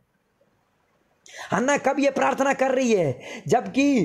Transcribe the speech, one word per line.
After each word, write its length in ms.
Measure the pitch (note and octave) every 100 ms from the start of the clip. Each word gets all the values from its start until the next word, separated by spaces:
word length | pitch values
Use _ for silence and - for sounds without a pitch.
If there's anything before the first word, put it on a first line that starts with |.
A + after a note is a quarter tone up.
| _ _ _ _ _ _ _ _ _ _ _ _ - - -
हन्ना 240 | G3 B3+ C#4+
कब 220 | - C#4+
ये 120 | C#4
प्रार्थना 420 | C4+ C4+ A#3 C4+
कर 220 | - C4 C4
रही 200 | B3 G3+
है? 460 | D3 - - - C#3
जबकि 520 | A#3 F#3+ A#3+ C#4+ B3+